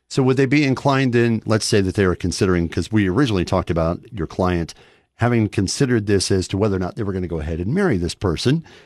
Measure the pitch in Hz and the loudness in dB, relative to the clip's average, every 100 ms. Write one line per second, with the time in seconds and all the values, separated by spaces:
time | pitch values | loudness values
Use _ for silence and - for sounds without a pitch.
0 | - - 131 131 135 143 143 123 139 135 | -8 0 2 4 2 2 2 0 2 2
1 | 131 120 117 110 - 110 - 107 95 90 | 2 2 2 0 0 -2 2 0 2 2
2 | 95 85 92 - 98 90 85 - 87 110 | 2 2 -2 0 2 2 0 -2 -2 0
3 | 98 92 143 101 85 92 90 82 82 87 | 2 2 0 0 0 -2 -2 -2 -2 -4
4 | - - 78 - 90 87 82 - - _ | -8 -10 -8 -2 0 0 -4 -10 -20 _
5 | _ - 120 120 107 - 95 - 135 120 | _ -2 0 2 0 0 -2 0 0 0
6 | 101 98 - 98 90 98 107 95 92 - | 0 0 2 -2 -2 0 0 0 -4 -6
7 | 101 95 90 82 73 82 90 170 196 98 | -6 -6 -6 -6 -6 -6 -4 0 0 0
8 | 85 - 95 76 117 160 - - | -2 -4 -4 -2 0 -2 -4 -20